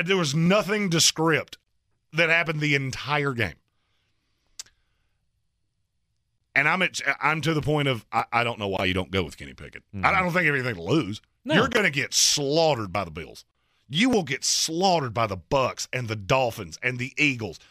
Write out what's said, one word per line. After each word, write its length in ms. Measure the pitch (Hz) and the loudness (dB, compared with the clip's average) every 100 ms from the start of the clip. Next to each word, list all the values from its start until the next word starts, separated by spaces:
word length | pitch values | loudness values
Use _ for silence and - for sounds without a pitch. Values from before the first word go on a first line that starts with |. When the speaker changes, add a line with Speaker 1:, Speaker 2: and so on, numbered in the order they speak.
Speaker 1:
there 140 | 175 190 | 2 2
was 180 | 156 151 | 2 2
nothing 560 | 170 202 185 214 202 | 4 4 2 0 0
to 80 | 165 | 2
script 580 | - - 160 147 90 - _ _ _ _ _ | 2 4 2 2 0 -12 _ _ _ _ _
that 160 | 156 165 | 0 2
happened 300 | 165 165 156 | 2 2 0
the 160 | 151 139 | 2 0
entire 580 | 135 123 131 147 143 | 0 -6 -4 -2 -2
game. 220 | 117 98 - _ _ _ _ _ _ _ _ _ - - _ _ _ _ _ _ _ _ _ _ _ _ _ _ _ _ _ _ | -2 -4 -6 _ _ _ _ _ _ _ _ _ -20 -20 _ _ _ _ _ _ _ _ _ _ _ _ _ _ _ _ _ _
And 140 | 135 147 | 0 2
I'm 160 | 175 | 2
at, 160 | 175 - 139 135 | -2 -4 -6 -2
I'm 220 | 143 156 | -2 -2
to 120 | 139 | 0
the 80 | 156 | -2
point 260 | 143 151 139 | 0 0 0
of, 180 | 120 - | -2 -4
I, 140 | 113 117 | -4 0
I 120 | 117 | 0
don't 160 | 120 110 | -2 -2
know 80 | 101 | -4
why 180 | 95 95 | -2 0
you 80 | |
don't 180 | 92 90 | -2 -2
go 120 | 95 | -2
with 140 | 78 - | -4 -6
Kenny 160 | 69 | -16
Pickett. 280 | 64 71 - _ 98 | -16 -18 -18 _ -2
Speaker 2:
Mm-hmm. 100 | 123 | 0
Speaker 1:
I, 80 | |
I 80 | 190 | 2
don't 120 | 180 | 0
think 140 | 170 160 | 0 0
anything 280 | 139 127 95 | 0 -2 -4
to 60 | |
lose. 380 | 85 156 98 107 _ _ 254 | 0 0 0 -6 _ _ -2
Speaker 2:
No. 100 | 302 | 2
Speaker 1:
You're 120 | 254 | 2
gonna 200 | 233 190 | 2 0
get 240 | 139 117 | 0 -2
slaughtered 800 | - - - 139 156 160 127 101 | 2 2 2 2 2 4 2 -2
by 120 | 98 87 | -4 -4
the 60 | |
Bills. 320 | 78 69 53 - _ _ _ - | -8 -12 -16 -20 _ _ _ -6
You 200 | 143 254 | 0 4
will 140 | 226 | 2
get 200 | 143 127 | 0 -2
slaughtered 720 | - - - 160 190 170 131 110 | -2 0 -2 0 2 2 0 0
by 100 | 110 | -2
the 120 | 95 | -2
Bucs 500 | - 139 120 92 - | -2 0 0 -2 -8
and 160 | 127 117 | -6 -6
the 80 | 110 | -6
Dolphins 600 | 95 135 123 110 87 78 | 0 2 2 -2 -10 -6
and 160 | 123 127 | -4 -4
the 140 | 131 - | -6 0
Eagles. 420 | 147 123 104 78 - | 0 0 -6 -10 -20